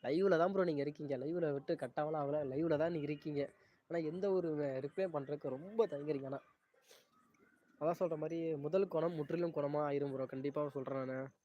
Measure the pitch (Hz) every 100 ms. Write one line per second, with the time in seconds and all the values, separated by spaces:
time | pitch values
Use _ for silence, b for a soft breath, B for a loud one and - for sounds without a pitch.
0 | 120 160 196 165 180 190 175 147 143 147
1 | 147 131 139 175 156 139 139 165 123 151
2 | 151 160 143 151 139 135 165 147 165 170
3 | 143 147 160 143 139 - b b _ 170
4 | 156 175 196 190 165 151 143 131 139 -
5 | 190 151 135 147 - 131 180 226 214 143
6 | 147 143 135 139 - _ _ _ B B
7 | _ _ _ _ _ _ _ _ 151 165
8 | 180 160 156 165 165 151 147 190 190 165
9 | 165 165 143 165 170 156 143 147 147 143
10 | 143 131 131 135 139 143 147 139 131 135
11 | 131 131 135 _